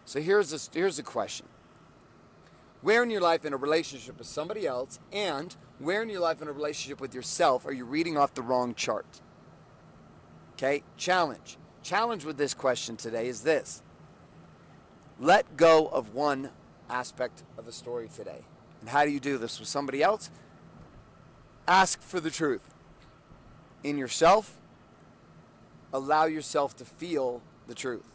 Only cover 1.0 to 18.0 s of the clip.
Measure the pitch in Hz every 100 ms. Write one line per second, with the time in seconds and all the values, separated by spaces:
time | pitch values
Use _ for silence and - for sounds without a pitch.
1 | - 120 98 - - - - - - -
2 | - - - - - - - - 151 226
3 | 240 208 175 165 147 135 143 160 156 135
4 | 120 117 117 - 160 214 165 123 135 -
5 | - 202 196 143 170 - - - 143 202
6 | 226 196 170 156 151 143 147 147 135 143
7 | 135 123 120 - 165 127 - 135 120 151
8 | 170 151 139 135 120 127 123 117 - 107
9 | - - - - - - - - - -
10 | - - - - - - 131 143 - -
11 | - 180 160 110 - - - - - 190
12 | 233 214 143 143 143 - 135 120 - 110
13 | 117 113 120 113 147 151 - - - -
14 | - - - - - - - - - -
15 | - - 135 202 - 143 165 160 156 139
16 | 110 117 147 135 135 - - - - 123
17 | 123 - 127 - - - 113 117 120 120